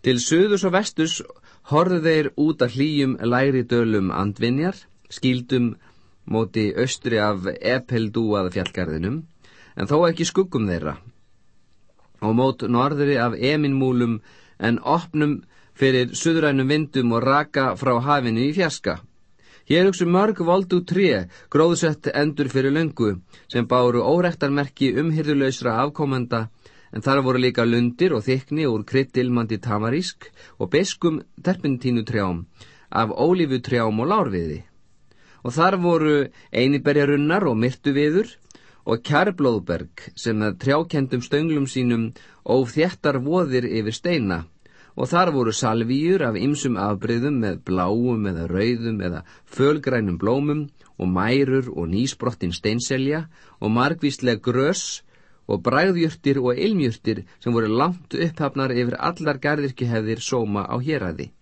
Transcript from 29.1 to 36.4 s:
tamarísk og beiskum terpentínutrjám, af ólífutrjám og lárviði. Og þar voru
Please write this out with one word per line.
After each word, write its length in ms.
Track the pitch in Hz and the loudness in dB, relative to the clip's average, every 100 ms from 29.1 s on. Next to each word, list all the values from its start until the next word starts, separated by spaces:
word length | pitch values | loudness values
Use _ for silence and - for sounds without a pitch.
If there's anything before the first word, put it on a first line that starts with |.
| 127 123 120 110 110 | -2 0 0 -2 -4
tamarísk 720 | 120 104 110 147 180 - - - - - | -2 -2 0 -2 -4 -12 -20 -20 -20 -8
og 80 | 90 | 0
beiskum 540 | 147 190 - 170 156 - - | 0 0 -2 -2 -2 -8 -6
terpentínutrjám, 1040 | 175 185 143 127 127 120 107 113 98 87 87 _ - - _ | -4 -2 -2 -2 0 -2 0 -2 0 -4 -8 _ -20 -20 _
af 160 | - 110 | -2 -2
ólífutrjám 880 | - 151 180 156 131 - 123 110 107 | 2 2 2 2 -2 0 0 0 0
og 100 | 139 | 0
lárviði. 500 | 208 147 92 82 76 - _ _ _ _ _ - - | 0 0 -2 -4 -8 -12 _ _ _ _ _ -20 -10
Og 80 | 123 127 | -6 2
þar 220 | 180 190 | 2 4
voru 340 | 175 170 156 147 135 - | 2 2 4 2 0 -8